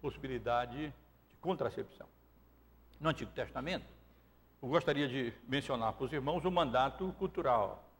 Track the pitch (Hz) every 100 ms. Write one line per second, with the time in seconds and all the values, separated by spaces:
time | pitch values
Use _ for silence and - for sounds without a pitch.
0 | 147 - 135 127 110 120 123 123 151 -
1 | - - _ - 170 185 120 - - -
2 | - _ - - - - - - - -
3 | 156 156 107 - 120 - 139 175 - -
4 | - - - - - _ 127 160 - 143
5 | 143 131 120 104 - 139 - 127 113 104
6 | 131 151 135 170 165 175 151 123 135 -
7 | 185 185 190 - 143 120 98 98 - -